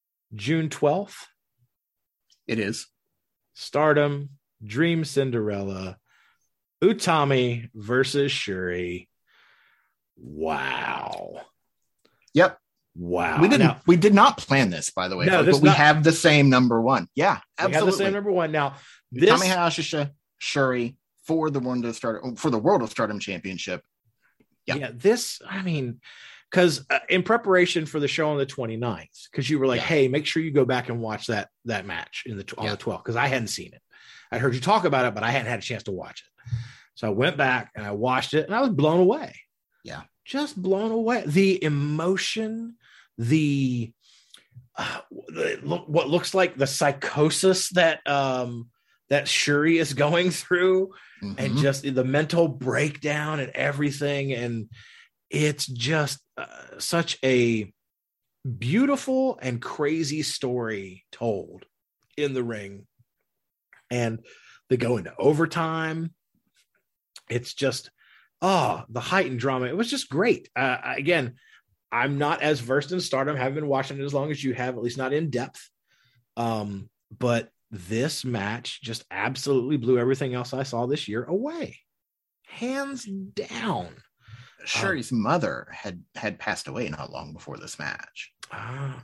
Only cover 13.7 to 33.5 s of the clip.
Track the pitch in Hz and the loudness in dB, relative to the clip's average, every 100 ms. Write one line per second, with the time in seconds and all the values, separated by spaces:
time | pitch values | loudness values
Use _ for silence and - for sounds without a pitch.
13.7 | - - 175 208 202 233 - - 139 107 | 6 4 6 8 8 8 4 2 2 4
14.7 | 82 - - 92 92 185 180 165 143 147 | 0 -4 -4 -2 0 4 6 6 8 8
15.7 | 143 147 151 156 160 165 147 139 127 123 | 10 8 8 6 6 6 8 8 8 6
16.7 | 117 117 123 87 135 185 185 - - 185 | 4 4 2 0 0 2 0 -6 -4 0
17.7 | 156 175 190 196 202 202 180 160 156 143 | 2 2 2 0 0 0 0 0 0 -2
18.7 | 139 - - _ 123 185 175 185 180 170 | -4 -18 -20 _ 4 6 6 4 2 2
19.7 | 165 156 151 143 - _ _ - 143 135 | 0 -2 -2 -4 -8 _ _ -4 2 2
20.7 | 127 120 - _ _ - 160 156 139 123 | 2 -2 -6 _ _ -2 0 0 0 -2
21.7 | 123 117 113 120 107 127 107 156 110 135 | -2 -4 -4 -4 -4 -8 -4 -2 2 2
22.7 | 196 110 - 107 104 101 87 95 90 - | 2 0 -2 -2 -4 -6 -8 -8 -8 -6
23.7 | 87 - _ _ _ _ _ _ _ - | -8 -10 _ _ _ _ _ _ _ -6
24.7 | 147 127 120 185 240 - - - 196 185 | -4 -6 0 2 2 0 -10 -10 -6 -4
25.7 | 156 123 120 - - - - _ 185 175 | -2 -4 -8 -16 -20 -20 -20 _ 4 4
26.7 | 139 - 139 - 180 185 233 202 180 180 | 4 -2 -2 0 0 2 2 4 4 4
27.7 | 175 156 156 143 - 151 143 135 135 113 | 0 -4 -2 -2 0 0 0 -2 -4 -6
28.7 | 113 120 82 76 - - - 127 151 131 | -4 -4 -6 -10 -20 -10 -6 -2 2 2
29.7 | 120 - 160 131 143 147 160 160 143 123 | 2 2 4 4 2 -2 -2 0 2 2
30.7 | 127 117 117 110 107 - 104 95 _ 117 | 0 -2 -6 -6 -6 -4 -4 -4 _ -6
31.7 | 104 95 85 - - 127 101 - - 107 | -6 -6 -10 -10 -12 -10 -10 -10 -8 -6
32.7 | 101 113 87 - 117 139 135 110 | -6 -6 -6 -4 -2 0 -2 -4